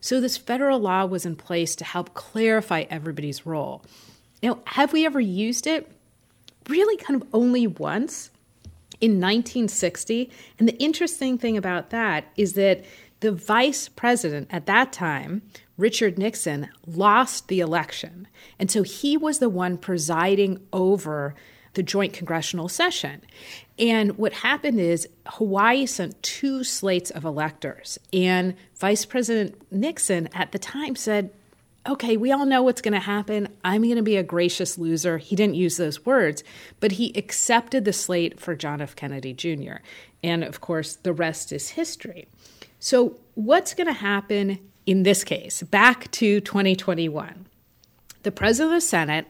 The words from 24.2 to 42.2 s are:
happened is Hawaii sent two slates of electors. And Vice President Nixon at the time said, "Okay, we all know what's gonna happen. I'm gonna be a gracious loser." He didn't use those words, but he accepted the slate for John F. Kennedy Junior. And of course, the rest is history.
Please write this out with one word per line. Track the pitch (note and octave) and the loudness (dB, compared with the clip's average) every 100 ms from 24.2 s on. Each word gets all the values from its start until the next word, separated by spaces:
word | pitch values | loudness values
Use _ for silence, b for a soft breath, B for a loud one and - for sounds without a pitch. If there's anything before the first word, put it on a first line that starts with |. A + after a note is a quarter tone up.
| G#3+ | -2
happened | - A#3 D4 D4 A#3 | 0 0 0 0 2
is | E3+ E3+ - _ - | 2 0 -2 _ -16
Hawaii | - A3 G3 A3 B3+ C4 | -4 -2 2 4 4 0
sent | - F3 - | -4 -6 -6
two | - - C#4 C4+ | -8 -4 -4 -2
slates | B3+ - G3 F3+ F3+ | -4 -4 0 0 -2
of | - | -6
electors. | D#3 D3 D#3 - D3 - - - - | -6 -4 -4 -6 -10 -10 -14 -16 -4
And | F#3+ F#3 F#3 F3+ F#3 b - | 0 2 2 0 -4 b -4
Vice | F#3+ A3 - | 0 0 0
President | B3+ A3+ A3+ G3 - _ | -2 0 0 0 -6 _
Nixon | G3 C#4 E4 - F3+ E3 | -4 -2 -2 -2 -2 -2
at | - - | -4 -4
the | G3 | -6
time | - C#4 D4+ B3+ | -8 -8 -6 -6
said, | - G#3 G3 - _ _ _ _ - | -2 -2 -2 -8 _ _ _ _ -6
"Okay, | C#4 A#3 A3+ | -4 0 0
we | A#3+ | 2
all | C#4 C#4 | 2 2
know | C4 | 4
what's | B3+ B3 | 4 2
gonna | A3 G#3 | 0 -2
happen. | F#3+ G3+ G#3 G#3+ G3+ - | 0 -4 -2 -4 -4 -4
I'm | F#3 G#3 A#3 | 0 4 4
gonna | A#3+ | 2
be | A3 G3+ | 2 2
a | |
gracious | F3+ F3 F3 F3 F3+ - | 2 2 2 0 -4 -4
loser." | E3 E3 F3 E3 | -2 0 0 -2
He | D3+ F#3+ | 0 2
didn't | G#3 | 2
use | E3+ F3+ E3 | 2 0 0
those | E3 D3+ | -2 -4
words, | - C4 E3+ D3 B B B - | 2 4 4 0 B B B -4
but | G#3+ | -2
he | F#3+ A#3 - | 0 -2 -4
accepted | - - - A3+ A#3 C4+ G3+ | -6 -2 2 2 2 0 0
the | |
slate | F#3 - F3+ E3+ - | -2 0 0 0 -4
for | - D3+ | -8 -6
John | D3+ D3 | -6 -6
F. | C#3+ - | -8 -8
Kennedy | C#3+ C#3 C3 | -10 -8 -10
Junior. | B2+ E3+ D3+ C3 - B B B _ | -8 -6 -6 -8 -14 B B B _
And | E3+ E3+ | -2 -2
of | D#3+ D3 | -4 -8
course, | - E3 D3 - | -6 -4 -4 -6
the | F#3 | -4
rest | D#3+ E3 D#3+ - | -2 -2 -4 -8
is | - - | -8 -8
history. | - E4 - - F3 | -6 -6 -6 -14 -16